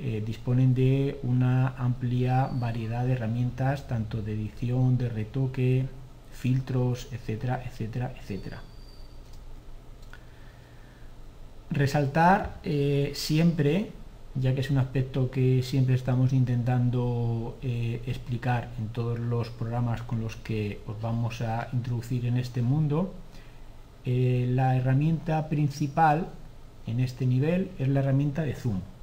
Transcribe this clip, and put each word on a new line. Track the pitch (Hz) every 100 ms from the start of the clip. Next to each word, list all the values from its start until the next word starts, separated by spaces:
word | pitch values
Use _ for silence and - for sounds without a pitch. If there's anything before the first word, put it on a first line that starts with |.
eh, | 131 110
disponen | 110 110 127 123 131
de | 123 131 135 139 -
una | 123 127 127 127 131
amplia | 127 123 123 123 123 127 127 135
variedad | 135 117 113 110 120
de | 127
herramientas, | 123 110 120 123 - 131 139 -
tanto | 117 110 113
de | 107
edición, | 107 104 - 120 123 127 123
de | 120
retoque, | 110 107 135 131 131 127 131 131 - - - -
filtros, | - 127 131 - 127 123 120 -
etcétera, | 113 - 107 123 131 123
etcétera, | - 110 123 127 -
etcétera. | - 95 - - - - - - - - - - - - - - - - - - - - - - - - - - - - - - - - -
Resaltar, | 135 139 151 135 160 170 202 - -
eh, | - 147 143 143 143 -
siempre, | - 156 170 156 143 170 240 - - - - 135
ya | 127
que | 135
es | 127
un | 139
aspecto | 127 139 127 139 127
que | 135 127 127
siempre | 127 139 127 127
estamos | 131 127 127
intentando, | 131 123 120 117 123 123 123 120 120 117 113 117 -
eh, | 135 117 117 117 -
explicar | - - 117 123 120 - 120
en | 107
todos | 120 117 117
los | 120 120 113
programas | - 113 120 120 113
con | - 113
los | 110 -
que | - 110 104 - -
os | 104
vamos | 113 117 117 -
a | 113 117 117
introducir | 123 120 120 - 123
en | 117 123
este | 123 123
mundo, | 120 147 151 147 190 - - - - - - - - -
eh, | 127 127 127 123 123
la | 127 131 131
herramienta | 127 131 151 160 - 156 151
principal | 147 147 - 147 - 160 151 190 - - - - - -
en | 117
este | 127 - 127
nivel | 127 151 180 185 -
es | 135
la | 139
herramienta | 135 135 147 139
de | 147
zoom. | - 127 92 90 -